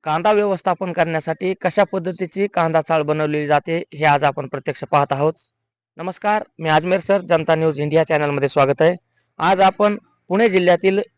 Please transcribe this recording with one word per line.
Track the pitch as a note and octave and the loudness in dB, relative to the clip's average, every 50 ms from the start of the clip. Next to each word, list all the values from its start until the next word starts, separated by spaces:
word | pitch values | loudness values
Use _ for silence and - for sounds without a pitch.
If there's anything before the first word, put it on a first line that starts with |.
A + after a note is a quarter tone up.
| _ | _
कांदा | D#3 D#3 E3 E3+ G#3+ | -4 -4 0 0 2
व्यवस्थापन | G#3+ G#3 G#3 G3+ G3 E3+ - F#3+ F3 - F#3+ F3+ | 2 2 2 0 -2 -2 -2 -4 -4 -4 -4 -6
करण्यासाठी | E3 - E3 E3 E3 D#3 - - D#3+ - F#3 F3+ F#3+ | -2 -2 -2 0 -2 -4 -4 -4 -8 -4 -4 -6 -6
कशा | _ - F#3 - - G3+ | _ -4 -4 0 0 0
पद्धतीची | - - F#3+ E3 F3+ F3+ - F#3+ E3 - F#3+ G3 | 0 -2 -6 -6 -6 -8 -8 -10 -8 -4 -4 -4
कांदा | G3 - - E3 E3 D#3+ D#3+ | -2 -2 -2 -2 2 0 0
चाळ | D#3 - E3 D#3+ | 0 0 -2 -2
बनवलेली | D3+ D3 D3+ D#3 D3+ D3+ D3+ D3+ D3+ | 0 0 -2 -2 -2 -2 -2 -4 -2
जाते, | C#3+ D3+ D3 - - E3 E3+ F3+ _ - | 0 0 0 0 -2 -6 -6 -6 _ -8
हे | C#3+ D3+ | -2 2
आज | D3+ C#3+ C#3+ C#3+ | 2 2 2 2
आपण | C#3+ C3+ - C#3 C3 | 0 -2 -2 -10 -10
प्रत्यक्ष | - C#3 - - C3 - - | -10 -8 -8 -8 -8 -8 -8
पाहत | - - D3 C#3+ - | -2 0 0 0 0
आहोत. | C#3+ C3+ C#3+ D#3 E3 _ _ _ _ _ _ _ _ _ _ _ _ | -2 -2 -2 -2 -4 _ _ _ _ _ _ _ _ _ _ _ _
नमस्कार, | - E3 F#3 F3+ - - G#3 G#3 G#3+ - _ _ - | -12 -12 -12 -12 -6 -2 -2 -2 -2 -4 _ _ -6
मी | D#3+ D#3 | -2 2
अजमेर | D#3 D#3 D#3+ F3+ F3+ G3 | 2 2 2 2 -2 -2
सर, | - - G3+ G3+ | 0 0 0 0
जनता | F#3 - F3 D#3+ D#3 - E3 | 2 0 0 0 2 0 0
न्यूज | D#3 D#3+ D#3+ D3+ C#3 | 2 2 0 0 -2
इंडिया | D3 D3+ D3 E3 D#3+ | -4 0 2 2 2
चॅनलमध्ये | - E3 D3 D3+ D3 C#3+ C#3+ C3+ C3+ | 2 0 0 0 0 -2 -2 -2 0
स्वागत | - D3 C#3 C3+ C#3+ - | 2 2 2 2 2 2
आहे. | D#3+ E3 F3+ F3 _ _ _ _ _ _ _ - | 2 2 2 0 _ _ _ _ _ _ _ -4
आज | D#3 F3 G3 F#3 | 0 0 2 4
आपण | F#3+ F#3+ F#3+ - G#3 G#3 G#3 - _ _ _ _ _ _ | 4 2 4 2 0 0 0 -4 _ _ _ _ _ _
पुणे | F3 G3+ A#3 A3+ | -2 0 0 2
जिल्ह्यातील | F#3 F#3 F3+ F3+ F3 E3+ - F#3+ F#3+ G3+ - - _ | 2 2 4 4 2 4 2 0 0 0 -4 -6 _